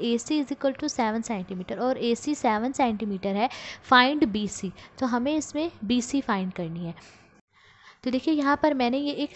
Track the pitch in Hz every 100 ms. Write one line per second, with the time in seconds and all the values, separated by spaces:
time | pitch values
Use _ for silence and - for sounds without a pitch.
0 | 233 233 - 302 269 285 277 269 302 -
1 | 226 220 233 208 185 185 180 202 247 254
2 | 233 233 - 294 247 214 240 277 254 208
3 | 214 190 196 196 254 - - - - 254
4 | 254 302 277 208 202 - 185 - - -
5 | 254 240 254 311 - 294 330 - 202 247
6 | 240 277 262 196 185 185 165 170 170 170
7 | - - - _ _ _ _ _ - -
8 | 254 254 320 302 277 285 311 277 240 262
9 | 285 285 285